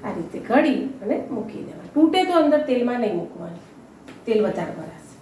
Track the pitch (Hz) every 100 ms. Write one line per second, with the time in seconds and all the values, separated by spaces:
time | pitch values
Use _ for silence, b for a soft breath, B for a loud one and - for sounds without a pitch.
0 | 214 180 160 - - 247 320 208 - -
1 | 202 277 - 240 - - - - - 294
2 | 320 370 370 349 294 294 - 247 240 240
3 | 214 175 165 175 170 175 - - - -
4 | - - - 214 208 - 165 - - -
5 | - -